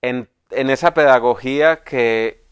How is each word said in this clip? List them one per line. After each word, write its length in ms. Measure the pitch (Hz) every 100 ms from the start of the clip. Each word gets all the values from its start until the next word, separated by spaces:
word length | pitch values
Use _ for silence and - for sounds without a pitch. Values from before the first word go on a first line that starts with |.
en, 260 | 123 123 113 _ _
en 200 | 113 135
esa 240 | 135 170
pedagogía 880 | 165 147 131 120 117 131 139 156 160
que 600 | - 131 117 113 113 - _